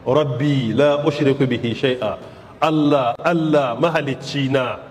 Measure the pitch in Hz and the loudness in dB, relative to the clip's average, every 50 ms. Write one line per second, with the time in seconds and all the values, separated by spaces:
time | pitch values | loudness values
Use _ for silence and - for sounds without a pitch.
0 | - 123 127 151 151 139 131 120 143 147 143 135 123 110 107 117 143 147 143 147 | 0 2 2 2 2 0 -2 -2 0 0 0 0 0 -2 0 2 2 4 2 2
1 | 143 160 151 - 156 135 135 135 143 123 123 110 - 117 107 - - 135 127 123 | 0 -2 0 2 2 2 2 2 2 0 0 -2 -2 -4 -4 0 0 -2 0 0
2 | 110 104 95 - - - - - - - - - - 160 160 156 147 143 147 143 | -4 -6 -6 -6 -12 -18 -20 -20 -20 -20 -6 -2 0 0 2 2 2 4 2 2
3 | 127 117 120 - - 165 175 170 160 156 147 147 139 127 98 120 139 170 156 160 | 2 0 -2 -2 -2 0 0 0 2 2 2 2 2 0 0 0 0 0 0 0
4 | 143 139 131 - - - - 143 139 131 135 135 127 120 107 - - - | -2 -2 -6 -6 -8 -8 -6 -4 -2 0 0 0 0 -2 -6 -10 -12 -18